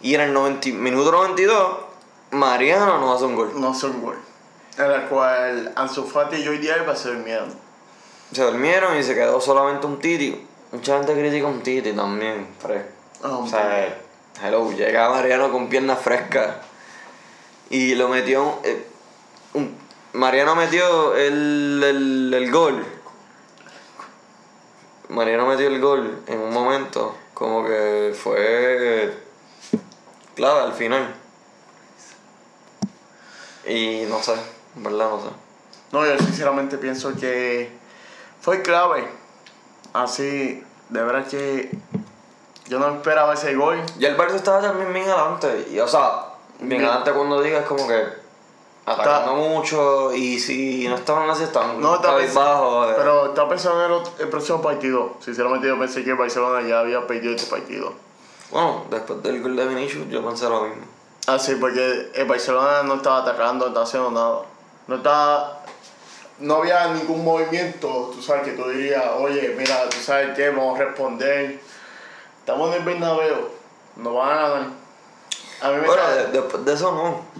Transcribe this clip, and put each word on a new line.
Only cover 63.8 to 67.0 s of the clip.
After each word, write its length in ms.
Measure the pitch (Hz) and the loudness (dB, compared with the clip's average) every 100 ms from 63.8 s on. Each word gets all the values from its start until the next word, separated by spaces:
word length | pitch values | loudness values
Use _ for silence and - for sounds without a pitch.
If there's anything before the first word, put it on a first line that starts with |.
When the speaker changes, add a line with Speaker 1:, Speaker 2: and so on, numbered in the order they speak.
Speaker 2:
haciendo 260 | 117 131 123 | -2 0 -2
nada. 320 | 117 117 113 - - - - - | 0 0 0 -6 -18 -20 -20 -8
No 100 | 127 | -2
estaba, 640 | 147 147 147 147 147 - - - - - - - - - | 2 4 4 2 0 -10 -16 -20 -20 -20 -20 -20 -20 -12
no 160 | 143 | 0
había 320 | 156 175 175 170 | 0 4 2 2
ningún 280 | 160 | -2